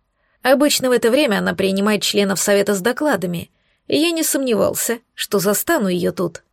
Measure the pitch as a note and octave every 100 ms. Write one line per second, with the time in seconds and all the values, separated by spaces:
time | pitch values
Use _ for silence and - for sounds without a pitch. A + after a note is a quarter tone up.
0 | _ _ _ _ B3 C4+ D4 - B3+ A#3+
1 | A#3 C4 D4 F#3+ F#3 F#3 G3 G3 G3+ G#3
2 | - G3+ G3+ F#3+ - G3+ G3 G3+ G3+ B3
3 | D4+ G#3 F3+ E3+ F3+ _ _ _ - C4+
4 | E4 E4 D#4 C#4+ C4 G#3 - - - A#3
5 | _ - - G#3 F3+ G3+ - E4 G3 F3+
6 | F3+ F3 E3+ - _